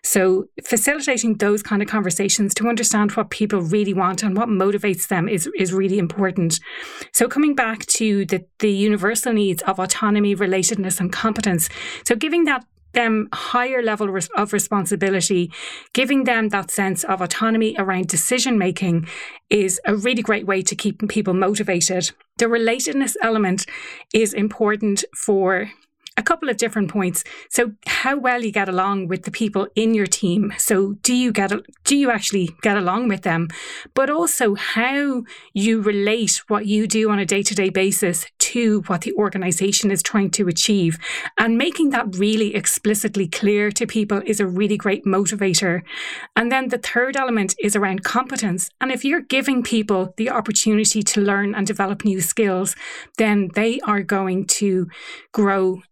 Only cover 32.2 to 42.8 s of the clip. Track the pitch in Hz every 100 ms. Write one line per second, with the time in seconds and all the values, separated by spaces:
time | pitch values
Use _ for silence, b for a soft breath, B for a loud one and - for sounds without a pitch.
32.2 | - 196 170 - 220 202 180 196 247 190
33.2 | 180 165 165 B B B B - 269 302
34.2 | 339 - 233 208 - 220 247 277 285 247
35.2 | 240 B B 196 208 226 208 202 202 226
36.2 | 196 - - 208 208 214 214 220 214 202
37.2 | 190 202 196 202 190 190 190 196 202 175
38.2 | - _ - 240 226 214 165 175 - 381
39.2 | 202 190 185 175 196 202 202 190 - 214
40.2 | 196 - 180 170 - 202 170 165 B B
41.2 | B - 226 226 320 - 294 262 233 185
42.2 | 208 220 208 - - -